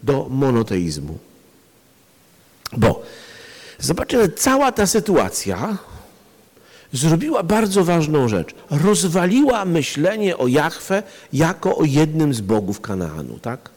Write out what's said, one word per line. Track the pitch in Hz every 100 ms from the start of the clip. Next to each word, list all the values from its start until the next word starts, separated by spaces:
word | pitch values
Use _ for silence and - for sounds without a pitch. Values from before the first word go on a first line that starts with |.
do | - 139 -
monoteizmu. | 131 135 117 110 95 87 73 71 - - - _ _ _ _ _ _ _ _ _ _ _ _ - -
Bo | 110 - - - - - - - - -
zobaczcie, | 135 175 - 254 202
cała | - - 269 277
ta | - 202
sytuacja | 220 214 165 95 - - 90 160 202 - - - - _ _ _ _ - - -
zrobiła | 127 156 160 302 302
bardzo | 170 214 220 196
ważną | 175 175 151 151 123
rzecz. | 101 80 - -
Rozwaliła | 147 175 202 175 170 180 233 285 233 190
myślenie | 165 135 - 165 220 202 175
o | 127
Jahwe | 131 151 - - 190 208 - -
jako | 135 165 185 185 -
o |
jednym | 156 139 156 156 151
z | 123
bogów | 98 110 98 101
Kanaanu, | - 98 85 78 65 58
tak? | 120 127 -